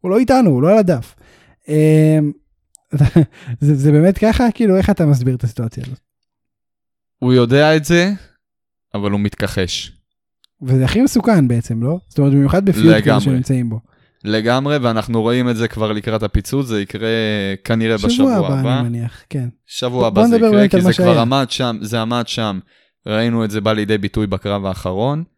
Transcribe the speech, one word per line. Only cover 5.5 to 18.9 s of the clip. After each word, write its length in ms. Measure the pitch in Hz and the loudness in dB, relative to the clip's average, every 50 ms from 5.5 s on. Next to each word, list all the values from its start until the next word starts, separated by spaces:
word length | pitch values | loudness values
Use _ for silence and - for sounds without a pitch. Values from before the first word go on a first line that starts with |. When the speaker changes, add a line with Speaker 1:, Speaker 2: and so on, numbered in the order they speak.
| 113 - 117 113 - - 123 | -6 -6 -8 -8 -8 -10 -14
Speaker 1:
הזאת? 120 | 131 127 - _ _ _ _ _ _ _ _ _ _ _ _ _ _ _ _ _ _ _ _ _ _ _ _ | -14 -14 -18 _ _ _ _ _ _ _ _ _ _ _ _ _ _ _ _ _ _ _ _ _ _ _ _
Speaker 2:
הוא 140 | 131 123 127 | 0 2 4
יודע 420 | 127 120 117 127 139 147 156 156 | 4 4 4 2 2 4 4 2
את 100 | 160 147 | 0 0
זה, 260 | 139 175 175 175 196 202 190 - _ _ _ _ _ _ _ _ _ _ _ _ _ - | 0 0 2 2 0 -2 -6 -10 _ _ _ _ _ _ _ _ _ _ _ _ _ -8
אבל 180 | 101 101 101 | -4 -4 -2
הוא 80 | 101 101 | -2 0
מתכחש. 720 | 101 101 - _ 107 95 - 101 92 87 - - - - - _ _ _ _ _ _ _ _ _ _ _ _ _ | -2 -4 -4 _ -8 -6 -4 -4 -4 -4 -6 -10 -12 -14 -18 _ _ _ _ _ _ _ _ _ _ _ _ _
Speaker 1:
וזה 240 | - 127 131 131 131 | -4 0 0 0 2
הכי 160 | 131 - 208 | 0 0 0
מסוכן 460 | 254 285 - 247 190 - 220 175 143 | 0 2 0 0 2 2 2 4 2
בעצם, 360 | 123 120 117 110 - 117 113 117 | 2 0 -2 -2 -4 -6 -4 -4
לא? 140 | 131 165 185 _ | -4 -4 -6 _
זאת 120 | _ _ - | _ _ 0
אומרת, 140 | 143 139 139 | 2 2 4
במיוחד 320 | 143 139 139 151 185 202 | 4 2 2 2 0 0
בפיוט 200 | 196 170 110 110 | 0 0 4 4
כזה 100 | 110 110 | 4 4
Speaker 2:
לגמרי. 240 | 107 104 110 110 104 | 4 2 2 0 0
Speaker 1:
שנמצאים 480 | - 135 131 127 127 - 139 127 123 117 | 0 0 -2 -2 -2 -2 -2 -2 -2 -4
בו. 100 | 110 113 _ _ _ _ _ _ _ _ _ | -6 -10 _ _ _ _ _ _ _ _ _
Speaker 2:
לגמרי, 540 | 104 107 110 107 117 120 131 139 143 147 | -4 -4 -2 0 0 -2 0 -2 -2 -4
ואנחנו 440 | 147 123 120 113 110 104 - 117 117 | -2 -2 -2 -2 -2 -4 -2 -2 -2
רואים 280 | 107 113 120 127 123 123 | 0 0 0 0 0 -2
את 60 | 120 | -2
זה 100 | 110 117 | -2 -4
כבר 240 | 110 - 113 113 107 | -6 -4 -4 -4 -4
לקראת 320 | 107 104 101 117 110 110 110 | -4 -6 -4 -4 -4 -4 -4
הפיצוץ, 420 | 101 _ 110 101 - - 139 139 | -2 _ -4 -4 -2 -4 -6 -4
זה 160 | 123 110 104 | -2 -4 -4
יקרה 280 | 101 - - 104 110 113 113 113 113 107 107 104 98 98 98 95 _ | -4 -6 -8 -8 -4 -4 -2 -2 -2 -2 -2 -4 -4 -4 -6 -8 _
כנראה 340 | - 117 113 113 113 113 | -4 -2 -2 0 -2 -2
Speaker 1:
שבוע 120 | 107 98 240 | -2 -2 -2
Speaker 2:
בשבוע 240 | 240 247 269 269 240 | 0 2 2 2 2
Speaker 1:
הבא, 240 | 196 160 139 139 135 | 0 -2 -2 -2 -2
Speaker 2:
הבא. 200 | 131 131 127 127 | -2 -2 -2 -2
Speaker 1:
אני 100 | 123 | -2
מניח, 340 | 120 | -4